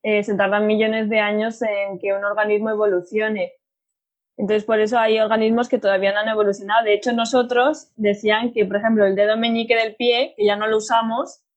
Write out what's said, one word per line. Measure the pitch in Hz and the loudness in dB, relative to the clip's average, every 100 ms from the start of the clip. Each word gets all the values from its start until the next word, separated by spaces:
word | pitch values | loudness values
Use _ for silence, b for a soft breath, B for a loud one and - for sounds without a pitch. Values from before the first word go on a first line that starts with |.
eh, | 214 208 | -2 0
se | 208 196 | 0 0
tardan | 196 208 214 | 0 2 2
millones | 214 220 220 214 | 2 0 0 -2
de | 214 | 0
años | 208 208 226 226 | 0 -2 -4 -4
en | 226 202 202 180 | -4 -4 -6 -6
que | 196 | -4
un | 196 | -4
organismo | 202 208 214 208 220 | -2 -2 0 0 0
evolucione. | 214 208 180 180 214 214 214 180 - _ _ _ _ _ _ _ - | 0 0 0 -2 -4 -2 -4 -6 -10 _ _ _ _ _ _ _ -8
Entonces, | 202 214 214 | -2 -2 0
por | 220 | 0
eso | 214 240 | 0 2
hay | 220 220 | 2 2
organismos | 214 220 220 226 240 | 2 2 2 0 0
que | 254 | 0
todavía | 202 196 196 | 0 2 0
no | 208 | 0
han | 220 | -2
evolucionado. | 220 208 196 202 220 | 0 0 -2 0 0
De | 220 | 2
hecho, | 202 254 | 2 0
nosotros | 233 226 254 247 240 262 302 - - | -2 0 0 2 2 2 0 -8 -4
decían | 208 202 214 214 240 | -2 0 0 0 0
que, | 233 190 | 0 0
por | 202 | 0
ejemplo, | 226 220 202 | 0 2 2
el | 190 | 2
dedo | 208 220 | 2 0
meñique | 233 226 226 226 | 0 0 0 0
del | 220 214 | -2 -2
pie, | 240 240 277 - | 0 0 -2 0
que | 208 | 0
ya | 202 | 2
no | 214 | 0
lo | 220 | -2
usamos | 214 233 226 233 - - _ | 0 0 0 -4 -6 -12 _